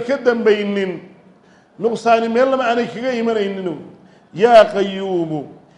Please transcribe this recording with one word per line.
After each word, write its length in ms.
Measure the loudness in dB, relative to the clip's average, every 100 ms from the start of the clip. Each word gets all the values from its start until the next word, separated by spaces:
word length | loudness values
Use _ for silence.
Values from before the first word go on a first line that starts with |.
| 2
ka 100 | -2
dambaynin, 840 | 0 2 2 2 0 -2 -4 -6 -12 -20 _ _ _ _ _ -6
nuqsaani 500 | -4 -2 2 2 2
meelnaba 340 | 0 2 0
aanay 240 | -2 -2 -4
kaga 240 | -6 -4
imanaynin. 680 | -2 -2 -2 -4 -4 -8 -8 -14 -20 -20 _ _
Yaa 320 | 0 6 8 6
Qayyuumu, 760 | 2 -4 -4 -4 -4 -4 -6 -10 -18 _